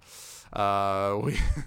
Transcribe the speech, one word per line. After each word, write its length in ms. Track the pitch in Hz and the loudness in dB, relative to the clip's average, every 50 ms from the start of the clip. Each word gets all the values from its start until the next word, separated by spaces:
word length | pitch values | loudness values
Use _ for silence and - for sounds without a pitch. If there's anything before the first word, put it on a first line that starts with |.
| - - - - - - - - - - | -18 -20 -20 -20 -20 -20 -20 -20 -20 -10
Uh, 640 | - - 101 101 98 98 98 98 98 98 98 101 101 107 | -4 0 0 2 2 2 2 2 2 2 0 0 0 0
<laughs> 60 | 113 | 0
we, 140 | 139 143 - - - - - - | -2 0 2 2 2 2 0 -2